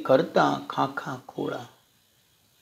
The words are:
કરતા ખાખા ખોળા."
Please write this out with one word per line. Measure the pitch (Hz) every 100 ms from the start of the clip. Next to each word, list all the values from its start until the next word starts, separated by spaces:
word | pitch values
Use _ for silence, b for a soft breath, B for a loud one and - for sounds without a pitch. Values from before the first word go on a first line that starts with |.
કરતા | - 175 170 190 147 143 -
ખાખા | - 143 139 - 127 -
ખોળા." | - 139 135 120 _ _ _ _ _ _ _ _ _